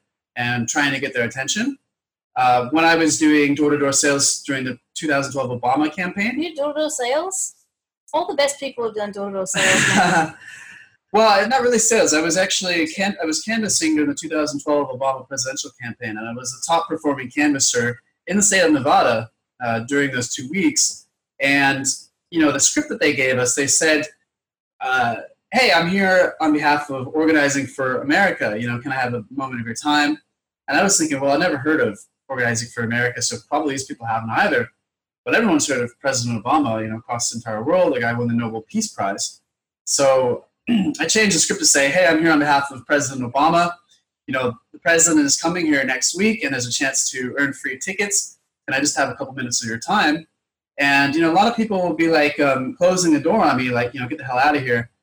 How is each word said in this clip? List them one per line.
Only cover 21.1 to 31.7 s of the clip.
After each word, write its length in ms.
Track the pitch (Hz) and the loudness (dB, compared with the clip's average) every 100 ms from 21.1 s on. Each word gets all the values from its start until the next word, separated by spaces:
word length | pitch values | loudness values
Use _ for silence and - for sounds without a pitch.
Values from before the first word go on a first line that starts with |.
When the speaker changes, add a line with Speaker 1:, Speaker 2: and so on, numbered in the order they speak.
| _ _ - | _ _ -4
Speaker 1:
And, 460 | 139 139 139 135 135 - - _ _ | 0 4 2 2 -4 -6 -12 _ _
you 80 | 165 | 0
know, 100 | 147 | 2
the 80 | 139 | 2
script 300 | - 302 294 | 0 0 -4
that 100 | 214 | 0
they 140 | 151 | 0
gave 240 | 135 131 127 | 2 0 0
us, 160 | 123 | 0
they 140 | - 139 | 0 0
said, 400 | - 160 151 151 - _ _ _ _ _ _ | 2 2 2 -2 -12 _ _ _ _ _ _
uh, 360 | 131 127 117 107 - _ _ | -2 0 0 -4 -10 _ _
"Hey, 200 | 220 240 | 0 4
I'm 160 | 185 175 | 4 2
here 460 | 196 190 185 175 - | 2 4 4 4 2
on 100 | 156 | 0
behalf 380 | 151 147 147 143 | 2 2 0 0
of 180 | 135 123 | -6 -4
Organizing 580 | 156 156 156 143 139 127 | 0 4 4 4 0 -4
for 340 | - 131 123 | -4 -2 -2
America. 560 | 135 175 196 165 120 107 | 0 2 2 0 -4 -2
You 80 | 120 | -4
know, 120 | 120 | -6
can 120 | 135 | -4
I 40 | 131 | -4
have 180 | 123 | -2
a 100 | 120 104 | -4 -8
moment 320 | 135 135 120 | -8 -6 -6
of 60 | 117 | -8
your 80 | 113 | -6
time?" 420 | 151 147 147 151 _ _ _ _ - | 0 2 2 -2 _ _ _ _ -2
And 100 | 147 | 0
I 40 | |
was 140 | 196 196 | 2 2
thinking, 220 | 156 135 | 0 -2
"Well, 120 | 139 | 0
I 60 | 143 | 2
never 200 | 180 143 | 0 0
heard 220 | 147 | 0